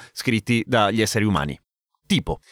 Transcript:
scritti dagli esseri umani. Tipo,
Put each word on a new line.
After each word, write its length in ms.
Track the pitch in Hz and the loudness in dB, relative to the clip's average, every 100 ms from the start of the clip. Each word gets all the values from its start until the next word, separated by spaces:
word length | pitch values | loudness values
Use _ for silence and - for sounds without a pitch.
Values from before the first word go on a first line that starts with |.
| - | -8
scritti 500 | - - 113 - 117 - | -8 -2 -2 0 -2 0
dagli 340 | 120 101 110 | 0 2 2
esseri 240 | 107 113 | 0 0
umani. 340 | 107 87 71 67 _ _ _ _ | 0 0 -2 -8 _ _ _ _
Tipo, 360 | - 165 - 73 - | -2 -2 -2 -8 -12